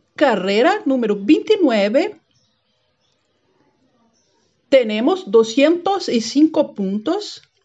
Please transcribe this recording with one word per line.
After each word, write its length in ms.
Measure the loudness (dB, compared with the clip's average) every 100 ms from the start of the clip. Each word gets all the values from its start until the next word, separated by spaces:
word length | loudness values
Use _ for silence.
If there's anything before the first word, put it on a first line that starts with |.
| _
Carrera 680 | -2 0 0 0 0 0 0
número 320 | -2 -2 -2 -2
veintinueve. 1040 | 0 0 2 0 2 2 0 0 -2 -6 _ _ _ _ _ _ _ _ _ _ _ _ _ _ _ _ _ _ _ _ _ _ _ _ 0
Tenemos 600 | 0 2 -2 -2 -2 0
doscientos 800 | 2 2 2 2 2 -2 -4 -2
y 120 | -4
cinco 540 | -2 2 2 2 -4
puntos, 680 | -4 -6 -6 -4 -6 -8 -16 _ _